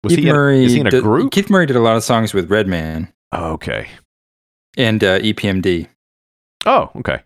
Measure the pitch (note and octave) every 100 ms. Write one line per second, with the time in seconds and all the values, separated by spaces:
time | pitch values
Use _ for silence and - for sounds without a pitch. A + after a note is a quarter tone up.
0 | G#3 E3+ D#3+ D3 C#3+ C3+ B2+ A#2+ B2 B2+
1 | G#2+ B2+ C4+ - G3 F#3+ D#3 B2 A2+ A2+
2 | - A#2 A2 G2 E2+ G#2 G2 F2 D#2+ D#2+
3 | F#2+ _ _ E2 E2 D#2 - A1 A1 -
4 | _ _ _ _ _ _ _ - A#2+ G#2+
5 | G2 F#2+ G#2+ G#2 G#2 F#2+ F#2+ F2 D#2 _
6 | _ _ _ _ _ _ - C4 - -
7 | - C2